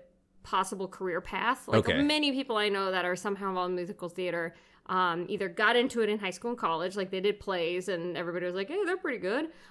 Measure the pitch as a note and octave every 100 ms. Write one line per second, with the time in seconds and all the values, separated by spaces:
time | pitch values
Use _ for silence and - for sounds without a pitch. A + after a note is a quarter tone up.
0 | - _ _ _ - G3 F#3+ G3 F#3 -
1 | F#3+ E3+ - F#3+ A3 C4 - - - -
2 | D4 D4+ D4 C4 C4+ G#3+ G#3 G3 F#3+ F#3
3 | F3+ F3+ G#3+ G3 G3 F#3 F3+ F3+ F3 G#3
4 | F3 F3 F3+ E3+ E3+ - - - - F#3
5 | F3+ E3+ F3 G3 F#3 E3+ A3 A#3+ B3 A#3
6 | G#3+ G#3+ G3 F3 A#3+ A#3+ F#3 D#3+ F#3 G3+
7 | F#3 F#3+ G3+ G3+ - F#3 E3 F3+ F#3 F3
8 | F3 D#3+ F3 F3 F3+ F3+ G3 F4+ F4 F4+
9 | E4 A#3 F3+ A#3+ D#4+ - -